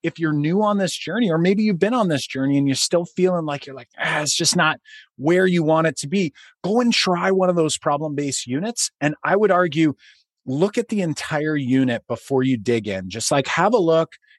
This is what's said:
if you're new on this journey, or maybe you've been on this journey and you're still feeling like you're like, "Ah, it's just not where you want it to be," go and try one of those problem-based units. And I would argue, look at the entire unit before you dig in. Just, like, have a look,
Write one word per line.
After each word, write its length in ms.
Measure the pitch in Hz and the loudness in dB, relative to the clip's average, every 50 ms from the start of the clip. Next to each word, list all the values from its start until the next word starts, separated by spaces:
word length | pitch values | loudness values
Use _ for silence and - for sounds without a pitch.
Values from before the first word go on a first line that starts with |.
| - | -6
if 160 | 165 - - | -6 -4 -2
you're 140 | 165 156 151 | -2 0 0
new 280 | 147 147 156 175 202 | 0 0 2 2 2
on 160 | 214 208 208 202 | 2 2 0 0
this 180 | 190 165 - | -2 -2 -4
journey, 360 | - - 151 175 233 247 185 | -8 -8 -6 -2 0 0 2
or 60 | 160 160 | 2 2
maybe 260 | 170 185 202 202 214 | 2 2 2 2 2
you've 160 | 214 196 156 | 0 2 2
been 140 | 190 214 254 | 0 0 2
on 160 | 254 214 175 | 0 0 0
this 180 | 151 131 - - | 0 -2 -4 -6
journey 300 | - 131 135 139 139 143 | -6 -4 0 0 2 2
and 100 | 139 139 | 2 2
you're 80 | 131 | 0
still 300 | - - - - 170 175 | 0 0 0 0 0 0
feeling 400 | - - - 180 185 180 170 156 | -2 -2 0 2 2 2 0 -2
like 200 | 151 143 139 - | -4 -6 -6 -8
you're 100 | 139 135 | -12 -16
like, 140 | 131 123 - _ - | -18 -18 -18 _ -6
"Ah, 240 | - - - 151 | -4 -4 -2 -2
it's 140 | 151 139 - | -2 -2 -2
just 200 | - 170 - - | 0 0 0 2
not 240 | 175 160 156 151 - _ - - - - _ _ | 2 2 2 0 -2 _ -18 -20 -20 -20 _ _
where 300 | - 135 156 175 185 190 | -4 0 2 2 4 4
you 180 | 185 175 170 156 | 4 2 2 2
want 240 | 156 160 160 160 160 | 2 2 2 2 0
it 100 | 143 - | -2 -4
to 80 | - 139 | -6 -4
be," 260 | 170 202 180 147 - - - - _ _ | -2 -2 -2 -2 -6 -10 -20 -20 _ _
go 200 | - 175 214 240 | -4 0 0 2
and 120 | 247 233 214 | 2 2 2
try 380 | - - 190 180 170 180 190 | 2 0 0 0 0 0 0
one 180 | 190 190 185 180 | 2 2 2 2
of 60 | 180 | 2
those 220 | 170 156 151 - - | 2 0 0 -2 -2
problem-based 680 | - 156 143 143 156 156 143 143 147 139 127 - - 120 | -2 -2 -2 -2 -2 -4 -4 -4 -4 -4 -4 -6 -6 -4
units. 440 | 127 143 190 233 233 - - - - _ | -4 -4 -4 -4 -4 -4 -6 -6 -6 _
And 160 | 147 151 151 - - | -2 -2 -2 -2 -2
I 120 | 156 180 | 0 2
would 160 | 202 214 196 | 2 4 4
argue, 420 | 180 180 180 170 135 165 160 151 - - _ - - _ _ _ _ _ _ | 4 2 2 0 2 2 2 2 0 -2 _ -20 -20 _ _ _ _ _ _
look 300 | 127 131 147 180 202 - 240 | -6 -2 0 0 0 0 -2
at 120 | 226 - | -4 -2
the 120 | 226 202 | -2 -2
entire 540 | 180 160 147 - - - 160 147 151 156 156 | -2 -2 -4 -6 -6 -4 -4 -2 -2 -2 -2
unit 480 | 147 135 120 131 135 135 127 117 107 - - | -2 0 2 2 2 2 2 0 -4 -4 -6
before 340 | 120 - - - 139 131 | -8 -8 -4 -2 0 0
you 160 | 131 131 127 113 | 2 2 0 0
dig 300 | 95 120 117 117 101 104 | 0 0 0 0 0 -4
in. 220 | 98 95 92 92 | -6 -6 -6 -8
Just, 220 | 98 113 - - | -10 -8 -4 0
like, 140 | 151 139 135 | 0 0 0
have 280 | - - 165 175 214 247 | 0 0 0 2 2 2
a 40 | 226 | 2
look, 360 | 175 165 160 165 165 - - - _ _ _ | 2 4 2 2 2 -2 -6 -16 _ _ _